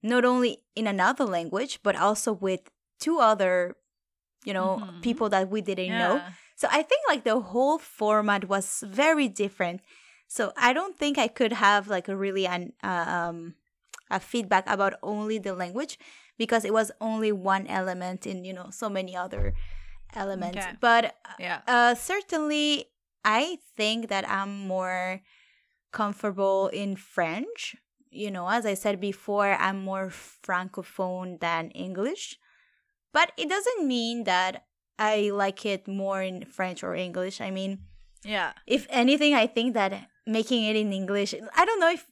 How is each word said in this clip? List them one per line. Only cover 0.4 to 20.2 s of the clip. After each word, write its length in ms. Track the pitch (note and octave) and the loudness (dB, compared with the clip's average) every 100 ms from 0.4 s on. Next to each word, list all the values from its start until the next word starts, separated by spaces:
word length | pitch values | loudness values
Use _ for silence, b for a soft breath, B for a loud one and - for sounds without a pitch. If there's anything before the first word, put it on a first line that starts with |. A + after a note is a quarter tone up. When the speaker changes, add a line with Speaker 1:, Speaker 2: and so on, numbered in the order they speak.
| B3 - _ - | 2 0 _ -4
Speaker 1:
in 120 | A3 | -2
another 360 | G3 F#3+ B3+ | 2 2 4
language, 560 | B3 F3 E3 F#3 C4 - | 0 0 -2 -4 -4 -2
but 120 | - - | 0 2
also 380 | F#3 G#3+ - | 2 2 0
with 360 | G#3+ G3 F#3 - _ _ _ | -2 0 -2 -6 _ _ _
two 200 | - E4 | -2 4
other, 580 | A3+ G#3+ F#3+ F3+ F3+ - _ _ _ _ _ _ | 6 6 4 2 0 -6 _ _ _ _ _ _
you 80 | - | -6
know, 280 | F#3+ G#3 F#3+ | -2 0 -2
Speaker 2:
Mm-hmm. 160 | G3+ F3 | -6 -6
Speaker 1:
people 300 | G3+ A#3+ A3 | -4 0 2
that 180 | G3+ F#3+ | 4 2
we 120 | G#3+ | 0
didn't 360 | G3+ F#3 F#3 F#3 | -2 -4 -2 0
know. 180 | F3 A#3+ | 2 2
Speaker 2:
Yeah. 160 | F#3 F3+ B B | -2 -16 B B
Speaker 1:
So 100 | - | 0
I 120 | C#4+ | 2
think, 160 | D#4 D5 C#5+ | 2 2 2
like, 160 | D4+ | 0
the 160 | A3+ A3+ | 2 0
whole 380 | F#3+ G#3+ C4+ D#4 | 0 0 2 2
format 720 | - - G#3+ G#3+ G#3 G3+ G3 | -2 -4 2 2 2 0 0
was 340 | G3 F#3+ - G#3+ | -2 -2 -8 -6
very 440 | G3 D4 D#4+ C4+ | 0 2 4 2
different. 500 | F#3+ G3+ - F3+ F3+ b b b b b | 0 -4 -2 -4 -4 b b b b b
So 240 | - G#3+ - | -4 -4 2
I 160 | B3 | 2
don't 240 | C4 F#4+ - | 4 -2 -2
think 180 | D4 C#4+ | 0 2
I 120 | A#3+ | 0
could 240 | - A3+ | 2 0
have, 340 | A3 G#3 G#3 G3 | 4 6 6 4
like, 220 | G3 F3+ | -4 -2
a 80 | G3 | -4
really 280 | G3 F#3+ F#3 | -2 0 -2
an, 280 | F3+ F3 - | -2 -6 -8
uh, 220 | G3 F3+ E3 | -4 -2 0
um, 480 | F3 E3+ E3+ E3+ - _ _ _ - _ | -2 -4 -6 -12 -18 _ _ _ -20 _
a 80 | F#3+ | -6
feedback 480 | - A#3+ G3 G3 F#3+ | -2 -4 2 2 2
about 280 | G3+ G3 F#3+ | 2 2 0
only 380 | - G#3 G#3+ A3 | -6 -6 -4 -4
the 140 | G3 | -4
language, 440 | F#3 F3+ G3 D#4 - B B B _ | -6 -6 -6 -8 -10 B B B _
because 280 | A3+ A#3 A3 | 2 2 4
it 80 | |
was 180 | A3 G#3+ - | 2 2 -2
only 320 | A3 A3 A3 | -4 -2 0
one 360 | G3+ F#3 F#3+ F#3+ | 0 2 0 0
element 600 | F#3+ F#3 F3+ F3+ F#3 - | -4 -2 -4 -6 -8 -8
in, 160 | F#3+ | -8
you 80 | F#3 | -10
know, 160 | F#3 F3+ | -12 -12
so 200 | - A3 | -8 -4
many 260 | G3 F#3 F3+ | -4 -4 -6
other 380 | F#3 - - - B B B B - | -6 -2 -2 -2 B B B B -14
elements. 440 | - | -8